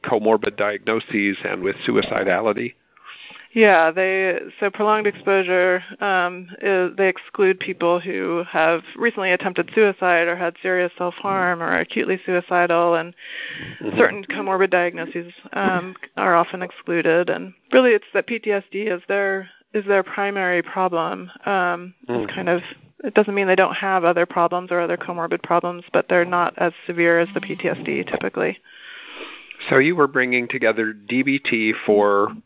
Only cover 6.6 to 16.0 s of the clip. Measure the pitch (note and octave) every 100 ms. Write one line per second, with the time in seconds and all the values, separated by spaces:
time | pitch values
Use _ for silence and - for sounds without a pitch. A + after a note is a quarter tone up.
6.6 | G3+ F#3+ F3+ - F#3+ F#3 - - F#3+ F#3+
7.6 | - F3+ F3 F3 E3+ - F#3 E3+ F3 E3+
8.6 | D#3+ E3+ - - A#3 G#3+ F#3 F3+ F#3 F3+
9.6 | E3+ - G#3 F#3 F#3 E3+ E3+ F3 F3 F3
10.6 | F#3+ F3+ F3+ - F3+ F3 G3+ F#3+ F3+ E3+
11.6 | E3+ E3+ E3 A3+ - F#3 - F3+ F3 F3+
12.6 | F3 E3+ E3+ E3+ E3+ - - - - -
13.6 | - - - F3 - G3+ G3 - G3 F#3
14.6 | F#3+ F3+ F3 E3+ E3+ F3 E3+ - - -
15.6 | F#3+ F#3 F#3 F#3